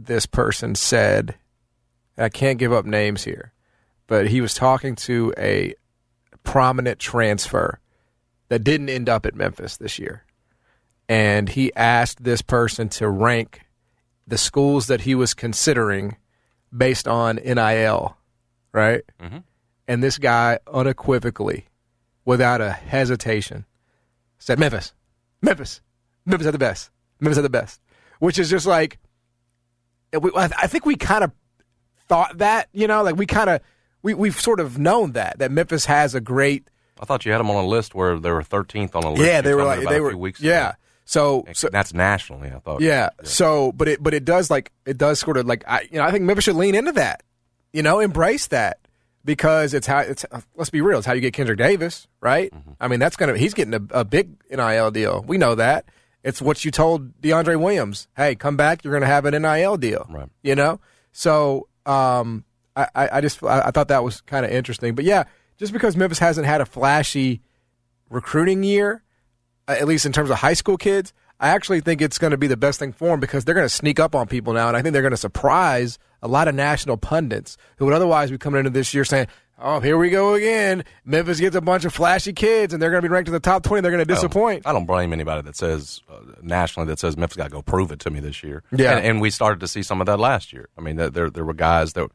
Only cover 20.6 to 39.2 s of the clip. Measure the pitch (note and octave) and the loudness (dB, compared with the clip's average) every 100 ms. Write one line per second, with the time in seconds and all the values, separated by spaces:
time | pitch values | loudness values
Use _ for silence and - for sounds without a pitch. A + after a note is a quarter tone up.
20.6 | - B2+ C3+ B2+ - B2+ A#2 G#2 G#2 - | -2 -2 -2 -2 0 0 -2 -4 -6 -6
21.6 | - _ _ _ _ _ B2+ B2 B2 A#2+ | -12 _ _ _ _ _ -2 2 2 2
22.6 | G#2+ F#2 - C3+ B2+ B2 - G#2+ - G2+ | -2 -6 -4 -2 0 -2 -2 -4 -4 -12
23.6 | - _ _ _ _ _ _ _ - B2+ | -16 _ _ _ _ _ _ _ -2 -2
24.6 | D3 A2 - - _ _ _ _ G#3 - | 0 -4 -10 -18 _ _ _ _ -2 -2
25.6 | - - _ _ _ _ F3 F#3 D#3 D3 | -6 -16 _ _ _ _ -2 0 0 0
26.6 | B2 F#2+ - _ _ _ D3+ D3 C#3 B2 | -2 -4 -12 _ _ _ 0 2 2 -2
27.6 | G2+ - _ _ _ _ E3+ F#3+ D#3+ F#3 | -6 -14 _ _ _ _ 0 0 0 0
28.6 | F3 E3 D#3+ - _ _ _ _ _ _ | 2 2 0 -6 _ _ _ _ _ _
29.6 | _ _ _ _ _ D#3 F3 - F3 - | _ _ _ _ _ -2 0 2 0 0
30.6 | F3 E4 D4+ C#4 - G#3+ F3 - _ _ | -2 0 0 -2 0 2 2 -4 _ _
31.6 | _ _ _ _ _ E3+ - E3+ G#3 A3 | _ _ _ _ _ 0 0 0 2 2
32.6 | - G3+ G#3+ G#3+ G3 E3 G#3 G#3 G3+ D#3+ | -2 -2 0 2 2 0 0 0 2 0
33.6 | - _ _ _ G#3 F#3 G#3 - A#3+ G3+ | -4 _ _ _ -6 0 -2 0 0 0
34.6 | D3 B2 D#3+ A#3 F3 A#2 F#2+ - C3 D3 | -2 0 2 2 0 -2 -6 -4 -2 -2
35.6 | E3 D#3+ - D3 D3 B2+ A2 C3 C#3 C#3 | -2 -2 2 2 2 -2 -4 0 2 0
36.6 | - _ _ _ - C3 A2 A2 G#2+ G#2 | -8 _ _ _ -6 -4 0 0 0 0
37.6 | F#2 A2+ G#2+ F#2+ F#2 E2+ E2+ E2 D#2 G2+ | 0 0 -2 -2 0 0 -2 -2 -2 -4
38.6 | F#2 G#2 F#2+ E2+ D#2+ D#2 | -4 -6 -4 -4 -2 2